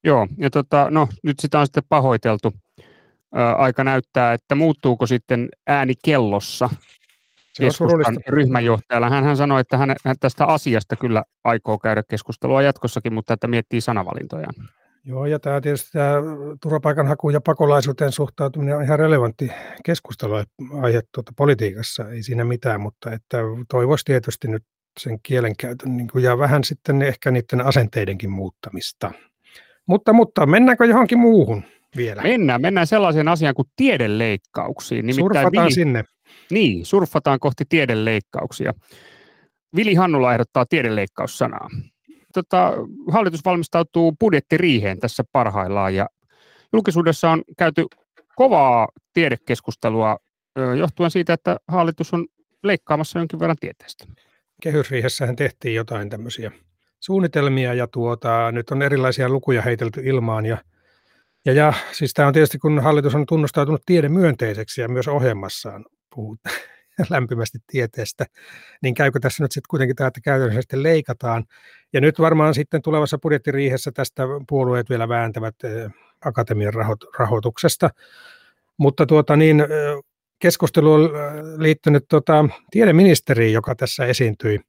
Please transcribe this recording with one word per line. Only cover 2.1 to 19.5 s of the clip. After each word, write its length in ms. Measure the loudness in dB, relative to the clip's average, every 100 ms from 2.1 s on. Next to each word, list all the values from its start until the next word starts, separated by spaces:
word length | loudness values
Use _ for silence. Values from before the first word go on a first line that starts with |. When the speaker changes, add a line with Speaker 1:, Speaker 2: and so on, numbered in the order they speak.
| 0 0 -2 -2 -6 _ _
Speaker 1:
Ö, 60 | _ _ _ _ _ -2 0
aika 320 | 2 0 2
näyttää, 480 | 0 0 -2 0 0
että 220 | 0 _
muuttuuko 520 | 0 0 2 0 0 0
sitten 420 | -2 _ -4 -4 _ -2
ääni 280 | 0 0 -2
kellossa 640 | 0 2 2 -2 -4 -4 -4
Speaker 2:
Se 960 | -4 _ _ _ _ _ _ _ -2
on 40 | -2
Speaker 1:
keskustan 220 | 0 2
Speaker 2:
surullista. 420 | 2 2 -2 -2
Speaker 1:
ryhmänjohtajalla. 800 | 2 2 2 2 0 0 -2 0
Hänhän 260 | 2 2 0
sanoi, 240 | 2 0
että 160 | 0 0
hän, 200 | 0 -2
hän 120 | -4 -2
tästä 260 | -4 0 0
asiasta 500 | 2 0 -2 -2 -6
kyllä 280 | -2 -2 -4 _
aikoo 340 | -2 -2 -2 -2
käydä 240 | 0 -2 -4
keskustelua 520 | -8 -8 -8 0 2
jatkossakin, 500 | 2 0 -6 -4 -4
mutta 200 | -6 -4
että 120 | -4 -2
miettii 340 | -2 -2 -4
sanavalintojaan. 760 | -2 -4 -6 -10 -12 -10 -12 -14 -20 _ _ _
Speaker 2:
Joo, 220 | -12 -6 -4
ja 120 | -4
tää 220 | -2 -2
tietysti 300 | -2 -4 -6
tää 220 | -2 0 0 -2 -10 -12 -10
turvapaikanhaku- 680 | -4 -2 0 0 0 0 0
ja 100 | 0
pakolaisuuteen 720 | 0 2 4 4 2 -2 -2
suhtautuminen 640 | -2 -6 -4 -6 -2 -4 -2
on 60 |
ihan 160 | 0 2
relevantti 520 | 4 4 2 -2 -8